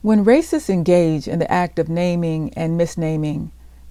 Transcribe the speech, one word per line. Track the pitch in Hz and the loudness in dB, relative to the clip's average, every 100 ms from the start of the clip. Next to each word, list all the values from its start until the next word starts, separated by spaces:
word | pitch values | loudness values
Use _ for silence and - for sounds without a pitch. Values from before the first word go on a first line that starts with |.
When | 208 214 202 | 4 4 6
racists | 269 320 311 - | 4 2 -4 0
engage | 190 165 175 165 156 - | 0 4 4 4 0 -4
in | - | -4
the | 160 | 0
act | 180 175 - | 0 -2 -2
of | 156 | -4
naming | 165 180 175 170 160 151 - | -2 -2 -2 -2 -4 -6 -6
and | 165 170 | -4 -2
misnaming, | 170 - 160 156 151 151 160 - - - - | -2 -2 -4 -2 -4 -6 -10 -14 -20 -20 -12